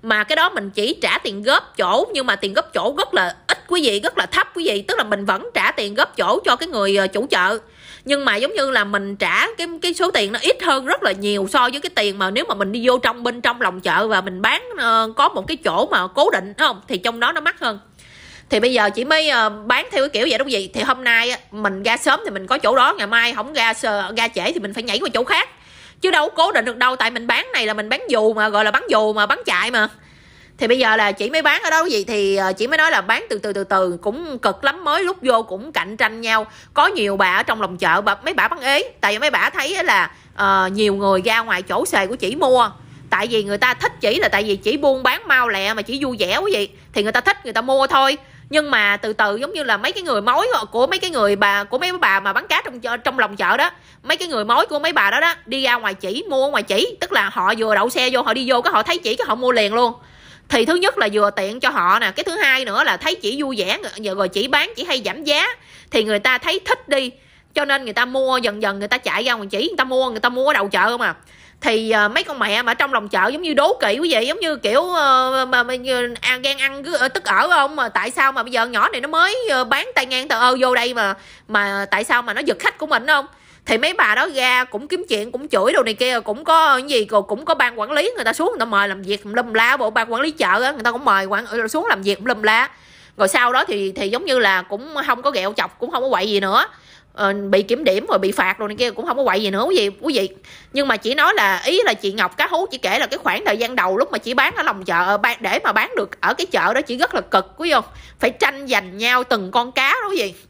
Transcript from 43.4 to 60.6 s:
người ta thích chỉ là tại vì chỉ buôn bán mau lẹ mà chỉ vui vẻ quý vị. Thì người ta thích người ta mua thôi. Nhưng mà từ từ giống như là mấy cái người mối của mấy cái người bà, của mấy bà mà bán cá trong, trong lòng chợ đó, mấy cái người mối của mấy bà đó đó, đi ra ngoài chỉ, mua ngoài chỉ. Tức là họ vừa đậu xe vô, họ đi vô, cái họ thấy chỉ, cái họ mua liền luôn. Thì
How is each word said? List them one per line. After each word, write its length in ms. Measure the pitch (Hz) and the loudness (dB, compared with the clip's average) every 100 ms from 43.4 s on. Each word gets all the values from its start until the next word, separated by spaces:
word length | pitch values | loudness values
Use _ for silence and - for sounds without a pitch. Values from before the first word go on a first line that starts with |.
người 140 | 202 202 | -2 0
ta 160 | 254 | 0
thích 180 | 240 - - | 2 -4 0
chỉ 180 | 202 277 | 0 2
là 100 | 247 | 2
tại 140 | 202 | 0
vì 140 | 214 202 | 0 -2
chỉ 200 | 208 277 | -2 2
buôn 260 | 285 262 | 2 2
bán 260 | 247 320 440 | -2 -4 2
mau 200 | 262 240 | 2 2
lẹ 260 | 196 196 | 0 -2
mà 80 | 220 | -4
chỉ 220 | 214 269 | -6 -6
vui 120 | 277 233 | -4 -2
vẻ 200 | 180 240 | -2 0
quý 140 | 403 | -2
vị. 140 | 240 202 - - | -2 -4 -10 -8
Thì 100 | 220 | -4
người 100 | 208 | 0
ta 80 | - | 0
thích 240 | - 403 | 0 -2
người 80 | 254 | -4
ta 80 | 220 | -4
mua 260 | 247 269 269 | 0 2 4
thôi. 320 | 277 269 294 - - - | 4 2 0 -8 -20 -2
Nhưng 200 | 302 294 | -2 2
mà 260 | 247 208 202 | 2 2 0
từ 160 | 214 | -2
từ 240 | 214 208 208 | 0 0 0
giống 160 | 285 | -6
như 100 | 370 | -6
là 140 | 269 202 | 0 0
mấy 160 | 262 | 0
cái 100 | 466 | -4
người 180 | 349 220 | -2 0
mối 260 | 208 277 466 311 214 | 2 2 2 -2 -2
của 160 | 226 277 | 0 0
mấy 120 | 370 | 0
cái 120 | 370 | -2
người 260 | 285 208 202 | 0 2 2
bà, 280 | 202 202 | 2 2
của 140 | 202 262 | -2 -4
mấy 140 | 359 359 | -2 0
bà 220 | 220 196 | 2 2
mà 120 | 240 | 2
bán 140 | 208 - | -2 0
cá 160 | 330 | -2
trong, 340 | - 247 233 233 | -2 -10 -8 -4
trong 140 | 269 254 | -2 0
lòng 180 | 214 202 | -2 0
chợ 200 | 180 233 | 0 2
đó, 140 | 339 - - - | 0 -2 -20 -20
mấy 140 | 247 330 | -4 -4
cái 120 | 359 | -2
người 160 | 254 | -4
mối 220 | 208 247 440 | 2 2 2
của 120 | 294 | 0
mấy 140 | 320 | 0
bà 180 | 294 202 | 2 2
đó 100 | 240 | 2
đó, 140 | 330 339 - | 0 -2 -6
đi 160 | 269 | -2
ra 120 | 262 | 0
ngoài 200 | 240 214 | 0 -2
chỉ, 300 | 190 185 233 415 | -6 -6 -6 -2
mua 200 | 269 269 | 0 0
ngoài 120 | 262 | 0
chỉ. 340 | 214 202 480 415 | 0 0 0 -4
Tức 120 | 359 | -2
là 180 | 269 196 | 0 0
họ 220 | 233 185 220 | 0 0 0
vừa 160 | 220 | 2
đậu 160 | 208 226 | 2 2
xe 180 | 262 254 | 0 0
vô, 100 | 254 | 0
họ 120 | 226 | 0
đi 160 | 233 254 | -2 2
vô, 120 | 247 | 0
cái 100 | 262 | 2
họ 100 | 330 | 0
thấy 160 | - 349 | 0 -2
chỉ, 180 | 220 226 | -2 -4
cái 80 | 427 | -2
họ 60 | |
mua 180 | 220 254 | 0 2
liền 220 | 233 208 | 2 2
luôn. 180 | 226 240 233 - - - - _ | 2 0 -2 -20 -20 -20 -20 _
Thì 160 | 233 | 0